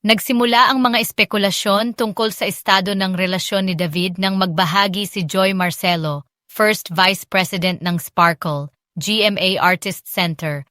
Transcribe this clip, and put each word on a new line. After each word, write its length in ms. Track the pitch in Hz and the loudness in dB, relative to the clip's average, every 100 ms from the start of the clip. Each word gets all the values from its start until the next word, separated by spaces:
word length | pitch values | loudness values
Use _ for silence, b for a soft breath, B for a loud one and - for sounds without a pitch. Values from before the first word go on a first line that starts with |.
Nagsimula 720 | 208 220 - 247 240 233 254 | 2 0 2 2 4 6 6
ang 80 | 262 | 4
mga 160 | 247 233 220 | 2 2 -2
espekulasyon 880 | - 208 214 196 - 214 202 233 | 0 0 2 0 0 2 2 0
tungkol 400 | 226 220 196 220 | -2 -4 0 -2
sa 160 | - 214 | 0 -4
estado 480 | - - 196 190 196 | -4 2 2 2 -2
ng 160 | 190 | -2
relasyon 560 | 185 185 185 - 196 190 | 0 0 -2 -2 -2 0
ni 80 | 170 | -2
David 400 | 180 165 185 180 | -2 -2 -2 -2
nang 240 | 190 190 | -2 0
magbahagi 640 | 185 160 170 190 202 196 202 | 0 0 0 2 0 -2 -6
si 160 | 208 | -4
Joy 320 | 160 196 190 | -2 2 2
Marcelo, 720 | 190 180 - 185 170 156 147 - _ _ | 2 -2 -2 -2 0 -2 -6 -10 _ _
first 400 | - 214 208 - | 0 0 0 -4
vice 400 | 170 185 196 - | 2 2 0 -2
president 560 | 196 180 190 180 180 175 | -2 0 -2 -2 -2 -4
ng 160 | 175 | -4
Sparkle, 720 | - - 170 165 165 143 143 _ _ - | -4 2 2 2 -4 -6 -8 _ _ -8
G 240 | 196 214 | -4 0
M 160 | 208 202 | 0 0
A 240 | 185 190 | -2 0
Artist 480 | 180 185 196 175 - | 0 0 -4 -8 -8
Center 560 | - 175 156 160 143 135 | -4 -4 -4 -6 -8 -12